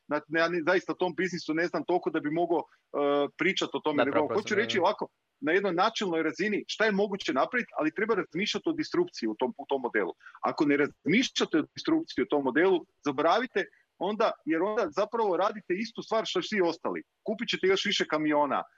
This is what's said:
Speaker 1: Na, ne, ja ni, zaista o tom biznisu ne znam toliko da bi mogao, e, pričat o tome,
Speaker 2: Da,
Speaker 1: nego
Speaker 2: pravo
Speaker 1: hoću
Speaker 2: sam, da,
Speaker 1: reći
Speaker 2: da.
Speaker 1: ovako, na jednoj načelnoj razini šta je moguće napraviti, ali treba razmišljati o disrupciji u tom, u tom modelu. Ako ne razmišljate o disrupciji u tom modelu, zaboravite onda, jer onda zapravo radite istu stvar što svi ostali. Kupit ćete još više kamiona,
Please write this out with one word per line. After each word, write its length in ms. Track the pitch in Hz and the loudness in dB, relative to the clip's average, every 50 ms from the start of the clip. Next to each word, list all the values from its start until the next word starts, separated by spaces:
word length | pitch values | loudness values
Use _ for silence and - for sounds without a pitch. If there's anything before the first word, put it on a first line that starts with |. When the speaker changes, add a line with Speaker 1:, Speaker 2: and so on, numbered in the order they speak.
| _ - | _ -6
Speaker 1:
Na, 120 | 147 151 - | -6 -6 -4
ne, 140 | - 156 165 | -2 0 0
ja 80 | 165 165 | 0 0
ni, 140 | 175 175 | 0 0
zaista 300 | 147 180 190 180 - - | 0 2 2 2 0 -2
o 40 | 156 | -4
tom 180 | - 180 180 151 | -2 -2 -2 -2
biznisu 400 | - 185 175 180 160 - - 156 | -2 -4 -2 -4 -6 -4 -4 -2
ne 120 | 160 175 | -2 -2
znam 180 | 165 - 165 139 | -2 -2 -4 -2
toliko 260 | - 175 175 - 180 | 0 0 0 0 -2
da 100 | 160 160 | -4 -2
bi 100 | 143 147 | -2 -2
mogao, 280 | 156 170 175 170 170 147 | -2 0 0 0 0 -2
e, 380 | 127 - _ _ _ _ - 143 143 143 143 143 143 135 - - | -2 -6 _ _ _ _ -4 -2 0 2 2 2 0 -2 -2 -2
pričat 320 | 156 185 185 185 170 - | 0 0 0 0 -2 -4
o 100 | - 131 | -4 -2
tome, 160 | - 156 147 | -2 0 2
Speaker 2:
Da, 80 | 139 120 | 2 2
Speaker 1:
nego 80 | 139 - | 2 2
Speaker 2:
pravo 140 | - 151 139 | 0 0 2
Speaker 1:
hoću 180 | 113 208 - - | 0 0 0 0
Speaker 2:
sam, 80 | 208 | 0
da, 60 | 196 | 0
Speaker 1:
reći 140 | 233 226 - | 0 0 0
Speaker 2:
da. 60 | 190 | 2
Speaker 1:
ovako, 260 | 170 196 208 - - - _ _ _ _ _ - | 2 2 2 0 -6 -12 _ _ _ _ _ -6
na 120 | 135 151 | 0 2
jednoj 200 | 170 202 196 196 170 | 2 2 2 2 2
načelnoj 480 | 175 196 226 - - 220 180 165 160 | 2 2 2 0 -2 -2 -2 0 0
razini 420 | 156 156 135 - 196 214 202 147 - | 0 -2 -2 -2 -2 -2 -2 -4 -4
šta 180 | - - - 214 | -4 -2 0 2
je 80 | 220 | 2
moguće 400 | 202 190 208 208 196 190 - - | 2 2 2 0 -2 -4 -4 -2
napraviti, 400 | 135 131 160 - 247 240 - - - | 0 0 0 0 0 -4 -4 -4 -4
ali 180 | - 151 156 - | -2 -2 -2 0
treba 200 | 190 208 208 226 | -2 -2 0 0
razmišljati 540 | 185 151 - - 170 214 - - 202 - 170 | -2 -2 -4 -4 -4 -2 -2 -2 -2 -2 -2
o 40 | |
disrupciji 560 | 151 147 151 - - 175 175 - - - - 110 | -2 -2 -4 -2 0 0 0 -2 -2 -4 -4 -4
u 60 | 107 | -2
tom, 200 | - 127 117 - | -2 -2 -4 -4
u 100 | - - | -6 -6
tom 160 | - 139 135 | -4 -4 -2
modelu. 300 | 123 113 - 107 92 85 - _ - - - - | -2 0 0 0 0 0 -4 _ -16 -20 -10 -4
Ako 220 | - 117 131 - 156 | -4 -2 0 0 2
ne 120 | 143 143 | 2 4
razmišljate 840 | 143 147 - - _ - 139 185 247 262 - - - 220 - - 156 | 2 2 0 -2 _ -2 0 2 2 2 0 -2 -2 -2 0 0 -2
o 60 | 135 - - | -2 -2 -8
disrupciji 480 | - - 165 165 160 - - - 135 | -6 -2 0 0 0 -2 -4 -4 -4
u 40 | 117 | -2
tom 180 | - 156 143 139 | 0 0 0 0
modelu, 400 | 127 117 151 180 196 185 160 - _ _ _ - | 2 2 4 4 4 4 2 0 _ _ _ -4
zaboravite 600 | 147 135 135 147 165 185 226 254 - - 202 170 - _ _ _ _ _ - | -4 0 2 4 4 4 2 0 -2 -2 -4 -4 -4 _ _ _ _ _ -6
onda, 300 | 170 196 220 202 220 190 - - | -4 -2 0 2 2 0 0 -2
jer 200 | - 147 160 165 | -2 -2 0 0
onda 240 | 185 214 214 233 202 151 | 0 0 0 0 -2 -2
zapravo 460 | - 185 214 208 - 233 220 202 170 | 0 -2 -2 -2 0 0 0 2 2
radite 380 | 160 190 220 214 208 - - 180 | 2 0 0 -2 -4 -6 -4 -4
istu 280 | 202 226 - - 190 | -4 -4 -6 -8 -10
stvar 220 | - - 214 220 190 | -6 -2 -2 -2 0
što 160 | - - 185 | 0 -2 -4
svi 180 | - - 214 202 | -2 -2 0 2
ostali. 420 | 175 165 - - - 107 90 80 - _ _ _ | 2 2 0 -2 -4 -6 -6 -6 -10 _ _ _
Kupit 260 | - - 220 - 233 - | -8 -6 -6 -6 -4 -4
ćete 180 | - - - | -4 0 2
još 180 | 190 196 185 - | 2 2 2 0
više 220 | 208 185 - 180 | -2 -2 -2 -2
kamiona, 560 | - 156 151 156 151 151 147 147 135 117 92 - - _ | 0 0 0 0 2 2 2 2 0 0 -4 -4 -6 _